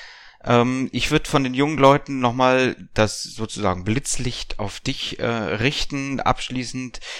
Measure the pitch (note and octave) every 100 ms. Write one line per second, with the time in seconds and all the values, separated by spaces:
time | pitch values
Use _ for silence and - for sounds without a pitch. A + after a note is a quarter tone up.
0 | - - - - - A#2+ A#2+ C3 C3 -
1 | - D3+ - D3+ C3 B2+ C#3+ D#3 C3+ C#3+
2 | C#3 C3+ B2 A#2+ B2+ C3 B2+ - E2+ -
3 | G#2+ - - - A2 - G2+ F#2 F#2 G#2
4 | - - B2 - - - G2+ - - C3+
5 | - - A2+ A#2 G2+ G#2 A#2+ D3 - C#3
6 | C#3 C3+ - B2+ - B2+ A#2 C3 B2+ -
7 | - -